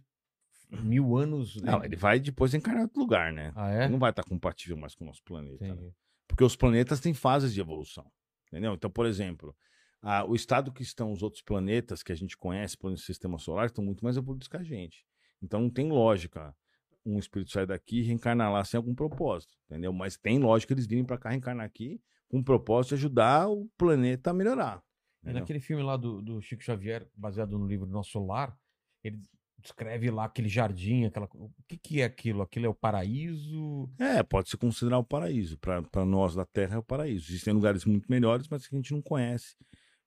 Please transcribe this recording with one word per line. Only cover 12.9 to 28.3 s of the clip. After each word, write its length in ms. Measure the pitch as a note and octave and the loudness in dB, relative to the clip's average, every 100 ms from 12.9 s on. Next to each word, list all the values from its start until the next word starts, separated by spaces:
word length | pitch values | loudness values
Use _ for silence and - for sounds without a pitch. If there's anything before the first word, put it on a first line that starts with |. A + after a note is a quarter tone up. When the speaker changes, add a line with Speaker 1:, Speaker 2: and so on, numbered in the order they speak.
| F2+ | -8
Speaker 2:
do 40 | - | -8
sistema 320 | F2+ F#2 E2 | -8 -8 -8
solar, 280 | - E2+ A#2 | -6 -2 -2
estão 160 | - | -2
muito 220 | G2+ F#2+ | -4 -4
mais 120 | A#2+ B2+ | -2 -2
evoluídos 300 | C3 C3+ - | -4 -8 -10
que 80 | D#3+ | -10
a 60 | |
gente. 420 | E3 A#2 E2+ - _ _ _ _ | -8 -10 -10 -16 _ _ _ _
Então 180 | F#2 G#2 | -4 0
não 80 | A#2+ | 0
tem 180 | B2 D#3 | 0 2
lógica 640 | C#3+ A2+ G2+ E2+ D#2+ D2+ - _ _ _ _ A2 | 6 6 4 0 -12 -14 -18 _ _ _ _ -4
um 120 | G#2 | -4
espírito 320 | - G2+ F#2 | -4 -6 -4
sair 160 | G2+ F#2+ | -2 -2
daqui 340 | F#2 - A#2 | -4 -4 -2
e 20 | |
reencarnar 500 | A2+ A#2 A#2 A#2+ G#2+ | 0 0 2 2 2
lá 100 | G2+ | 2
sem 120 | F#2+ A#2 | 0 -2
algum 160 | A#2+ | -2
propósito, 600 | B2 D3+ C#3 D3+ F2 - _ - | -2 -4 -2 -2 -2 -8 _ -12
entendeu? 260 | D2+ F2+ | -6 -4
Mas 240 | F#2 F#2+ - | -4 -6 -4
tem 220 | G#2 C3 | 2 4
lógica 340 | B2 A2+ - | 6 6 4
eles 120 | C3+ A2 | 0 0
virem 180 | A#2+ | 0
pra 140 | B2 B2 | 0 -4
cá 120 | A2+ | -4
reencarnar 340 | C3 B2+ B2 G#2+ | -4 -4 -8 -8
aqui 340 | - A#2+ A3+ _ _ _ | -10 -10 -12 _ _ _
com 100 | C3 | 0
o 60 | |
propósito 460 | B2+ B2 - A#2 B2+ | 4 4 6 2 2
de 40 | C#3+ | 0
ajudar 520 | D3 A#2+ A#2+ D3 G3 | 2 6 8 6 4
o 180 | G#3 G#3+ - | 0 -4 2
planeta 540 | F3 D3 B2 B2+ F3 | 4 6 4 2 0
a 40 | |
melhorar, 420 | F3+ G#3 C4 C#3 F2+ | 0 2 0 -2 -6
Speaker 1:
E 480 | _ _ _ _ - | _ _ _ _ -8
Speaker 2:
entendeu? 140 | B2 | -6
Speaker 1:
naquele 200 | F2+ D3 | -4 -6
filme 220 | - D3+ | -4 -2
lá 140 | C3+ C3 | -2 -2
do, 240 | A#2+ G2+ | -2 -6
do 180 | G#2+ A2+ | -6 -8
Chico 220 | G2+ G#2+ | -8 -8
Xavier, 440 | - G#2+ G2+ A2+ - | -6 -4 -4 -6 -10
baseado 440 | G#2 G#2 G2 G#2 G#2 | -12 -8 -4 -4 -2
no 80 | G2+ | -2
livro 200 | G2+ F#2+ | -2 -4
Nosso 380 | G2+ G2+ G#2+ | -6 -6 -4
Lar, 340 | F#2+ | -4